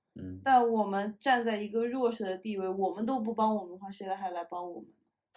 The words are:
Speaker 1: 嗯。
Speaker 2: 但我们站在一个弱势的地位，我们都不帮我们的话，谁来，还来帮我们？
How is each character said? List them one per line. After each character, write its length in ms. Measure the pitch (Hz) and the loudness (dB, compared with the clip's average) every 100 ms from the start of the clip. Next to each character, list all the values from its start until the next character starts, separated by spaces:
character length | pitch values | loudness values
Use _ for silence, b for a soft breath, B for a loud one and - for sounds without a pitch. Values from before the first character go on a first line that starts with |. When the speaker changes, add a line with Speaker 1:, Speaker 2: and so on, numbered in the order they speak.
| _ - | _ -14
Speaker 1:
嗯。 220 | - - | -12 -4
Speaker 2:
但 240 | 269 262 240 | 4 6 6
我 180 | 226 | 4
们 300 | 196 196 208 214 | 2 0 -2 -2
站 260 | 269 247 | 2 2
在 140 | 226 214 | 2 -2
一 100 | 214 | -2
个 180 | 220 233 | -2 -2
弱 240 | 262 240 | 2 0
势 140 | 226 | 0
的 120 | 190 185 | -4 -4
地 180 | 220 202 | -4 -4
位， 100 | 190 | -2
我 220 | 190 190 | 0 0
们 140 | 180 | 0
都 160 | 226 262 | -2 0
不 140 | 220 | -2
帮 200 | 226 220 | 2 2
我 100 | 214 | 2
们 80 | 180 | -2
的 60 | 180 | -10
话， 120 | 196 | -12
谁 160 | 196 190 | -10 -6
来， 100 | 190 | -4
还 140 | 190 | -4
来 120 | 175 | -6
帮 260 | 170 175 180 | -6 -8 -8
我 80 | 165 | -10
们？ 80 | - _ _ _ _ | -14 _ _ _ _